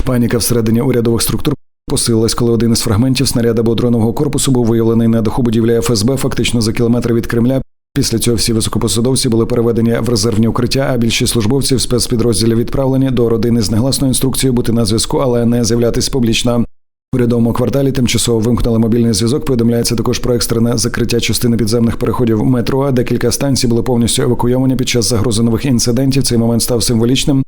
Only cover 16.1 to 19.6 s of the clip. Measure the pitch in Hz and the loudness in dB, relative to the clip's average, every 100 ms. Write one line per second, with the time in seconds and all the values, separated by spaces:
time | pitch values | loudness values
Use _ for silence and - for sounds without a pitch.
16.1 | 139 117 110 123 120 104 - _ _ _ | 0 0 0 0 -2 -2 -8 _ _ _
17.1 | 127 120 120 117 107 117 139 135 131 117 | -2 0 2 0 0 0 0 0 0 0
18.1 | - 123 113 113 117 120 113 113 120 117 | 0 0 0 0 0 2 2 2 2 2
19.1 | 110 113 143 - 120 | 0 0 -2 0 0